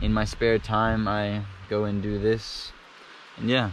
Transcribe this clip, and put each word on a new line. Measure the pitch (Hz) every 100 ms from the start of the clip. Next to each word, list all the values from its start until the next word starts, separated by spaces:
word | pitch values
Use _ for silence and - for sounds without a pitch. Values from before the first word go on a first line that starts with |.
in | 110
my | 110 110
spare | - 117 113
time, | - 110 113 110 107
I | 104 104 104 104 - -
go | 104 104
and | 104
do | 101 104
this. | 107 113 - - - - - - - - - -
And | 110
yeah | 127 110